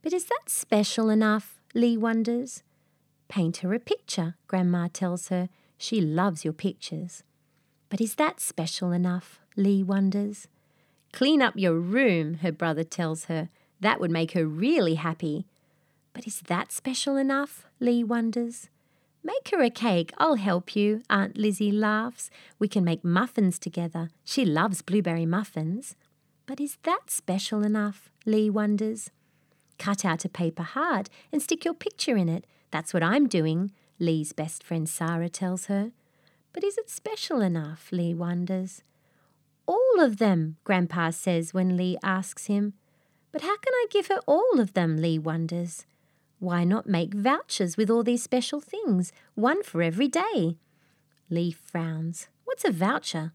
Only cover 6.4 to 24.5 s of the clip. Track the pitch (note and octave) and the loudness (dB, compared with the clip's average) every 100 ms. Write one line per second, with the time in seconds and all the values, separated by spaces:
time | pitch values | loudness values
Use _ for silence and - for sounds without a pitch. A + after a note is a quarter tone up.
6.4 | D#3 D#3 G3 - - D#3+ F3 - _ _ | -6 -2 -4 -4 -10 -8 -10 -14 _ _
7.4 | _ _ _ _ _ G3+ A3+ - D4+ F4+ | _ _ _ _ _ -2 -2 0 -2 0
8.4 | - - D#3+ - F3+ F3 F3+ F3+ - - | -8 -4 -6 -4 -2 0 0 -2 -6 -20
9.4 | _ - G3 G3 F#3+ G3 G3 G3+ G#3 G#3 | _ 0 2 4 2 2 2 0 -4 -8
10.4 | - _ _ _ _ _ _ - C4+ D4+ | -18 _ _ _ _ _ _ 0 4 6
11.4 | A#3+ G3+ F#3 E3 F3 A3+ C4 E3+ D#3 D#3+ | 4 4 2 2 2 2 4 4 0 -2
12.4 | E3+ D#3 E3+ D3+ E3 - E3 D#3 - E3 | -4 0 0 0 -4 -4 -4 -4 -4 -6
13.4 | D#3+ _ _ _ G3+ - F3 E3 E3 F#3 | -6 _ _ _ 0 2 0 0 0 0
14.4 | D#3 D3+ A#3 E4 F3 D#3+ E3 D#3+ D#3+ D3+ | 0 0 2 2 2 0 -2 -4 -4 -6
15.4 | - _ _ _ _ _ _ - A3+ - | -8 _ _ _ _ _ _ -14 -12 -12
16.4 | E3+ F3 - - C4 B3+ - C#4 C4+ C#4 | -4 -4 -4 -8 -6 -4 -2 0 0 0
17.4 | C#4+ - - _ A#3+ A#3+ A#3 A#3+ A3+ A3+ | -2 -10 -20 _ 2 2 2 0 0 -2
18.4 | A#3 A#3 - _ _ _ _ _ D#4+ B4 | -4 -8 -20 _ _ _ _ _ -6 -6
19.4 | - F#4+ A#3+ A#3+ A#3 F3+ E3 - D#4+ C4 | -2 2 2 2 2 2 0 0 2 2
20.4 | G3 F3+ - G#3 G#3 G#3+ - G3+ G3 A3 | 2 0 0 0 2 0 0 0 0 0
21.4 | G#3+ F#3+ G#3 G#3 G#3+ G#3+ A3+ - - - | 0 2 0 2 2 0 -2 -10 -18 -18
22.4 | - _ G#3 G#3 F3 E3 F3 F3 A#3+ - | -20 _ -2 2 2 0 2 2 2 2
23.4 | F#3+ E3+ - F3 E3+ E3+ E3 _ - - | 2 2 -6 -6 -6 -6 -8 _ -4 0
24.4 | A3 | 2